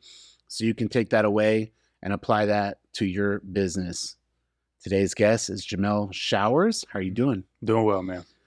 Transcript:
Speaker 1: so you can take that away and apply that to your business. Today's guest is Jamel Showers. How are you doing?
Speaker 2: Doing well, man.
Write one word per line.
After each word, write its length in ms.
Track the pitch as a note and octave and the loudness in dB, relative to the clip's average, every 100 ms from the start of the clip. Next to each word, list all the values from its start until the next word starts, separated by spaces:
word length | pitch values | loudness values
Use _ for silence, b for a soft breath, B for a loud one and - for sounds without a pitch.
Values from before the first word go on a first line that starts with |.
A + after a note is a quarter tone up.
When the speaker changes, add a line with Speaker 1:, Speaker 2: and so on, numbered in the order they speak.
| b b b b b | b b b b b
Speaker 1:
so 180 | - A2 | -2 -2
you 80 | |
can 140 | G#2+ A2+ | 0 0
take 220 | B2+ G#2 | 0 2
that 120 | A2+ | 4
away 480 | G#2+ G#2 G#2+ A2 A2 _ _ _ | 4 4 4 2 -2 _ _ _
and 120 | F#2 | -6
apply 340 | G2+ - G#2+ G#2 | -4 0 2 2
that 320 | G#2 G2+ - _ | 2 0 -6 _
to 120 | - G2+ | -4 -2
your 360 | F#2 G2+ G2+ | 0 0 -2
business. 760 | G2 F#2+ F#2+ F#2 F2+ F2 - - _ _ _ _ _ _ | -4 -2 -2 -2 -6 -8 -10 -14 _ _ _ _ _ _
Today's 320 | - G2 G2 | -2 0 0
guest 380 | - G#2+ A2+ - | 2 4 2 -2
is 120 | F#2+ | -8
Jamel 480 | - G2 G2+ G#2 G2+ | -6 -2 0 0 -4
Showers. 720 | F#2 - G#2 G#2 C#3 G#3+ A3 - | -6 -2 0 2 2 2 0 -6
How 80 | G#2 | -6
are 60 | |
you 80 | F#2+ | -4
doing? 320 | G#2 C3+ G2+ - - | 0 0 -2 -6 -8
Speaker 2:
Doing 200 | A2 A2 G#2+ | 0 2 4
well, 160 | G2 | 2
man. 220 | F#2 F2+ - _ | -2 -8 -12 _